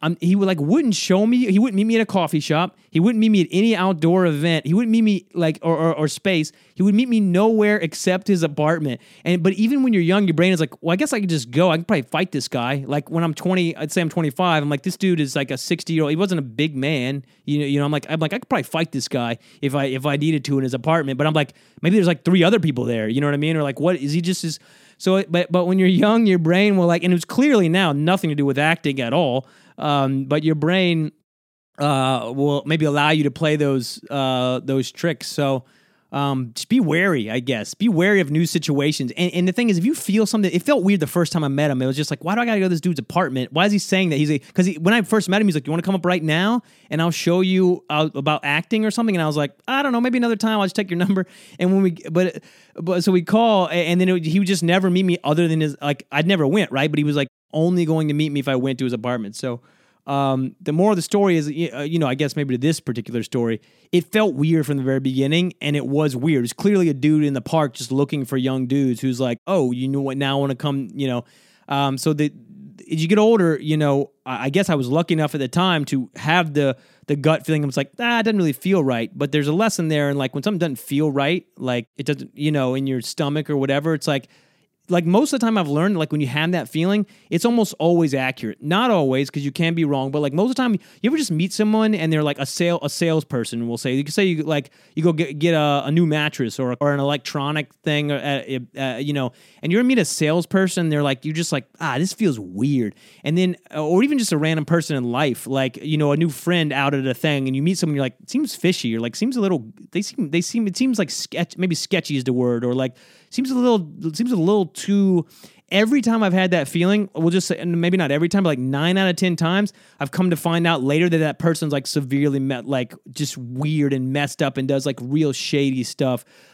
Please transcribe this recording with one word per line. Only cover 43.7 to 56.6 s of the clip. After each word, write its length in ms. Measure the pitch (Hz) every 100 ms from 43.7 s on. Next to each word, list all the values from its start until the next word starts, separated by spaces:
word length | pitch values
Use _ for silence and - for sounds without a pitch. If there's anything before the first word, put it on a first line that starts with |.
he 60 | 208
saying 320 | - 190 185
that?" 60 | 143
He's 140 | 151
like, 240 | 147 -
'cause 100 | -
he, 140 | 180 156
when 160 | 170
I 80 | 233
first 260 | 190 220 180
met 120 | 196
him, 60 | 208
he's 80 | 151
like, 100 | 131
"You 60 |
wanna 100 | 160
come 140 | 170 190
up 100 | 175
right 160 | 180
now 400 | 156 156 196 240 - _ -
and 140 | 156
I'll 80 | 170
show 300 | 160 - 180
you, 440 | 185 185 185 180 -
uh, 180 | 151 156
about 280 | 139 139 151
acting 420 | 143 151 - 220 214
or 60 |
something?" 240 | 208 233 180
And 60 |
I 40 | 156
was 100 | 151
like, 160 | 143 _ -
"I 160 | 269
don't 100 | 277
know, 80 | 240
maybe 160 | 247 247
another 200 | 240 220
time. 240 | 220 214
I'll 40 |
just 120 | 196 -
take 140 | 196
your 80 | 170
<laughs> 80 | 180
number." 200 | 190 185 - - -
And 140 | 180
when 80 | 196
we, 80 | 190 165 -
but, 320 | 160 185 - - - _ -
but 260 | 165 180
so 60 | 175
we 120 | 185
call, 440 | 165 214 233 202 170
a-, 60 |
and 280 | 170 165 175
then 80 | 185
it, 160 | 185
he 140 | 160 180
would 100 | 190
just 140 | 190
never 260 | 165 185 185
meet 160 | 180
me 140 | 185 170
other 240 | 143 156 170
than 120 | 160
his, 160 | 156 143
like, 240 | 143 143 -
I'd 160 | 139 160
never 180 | 190 139
went, 240 | 196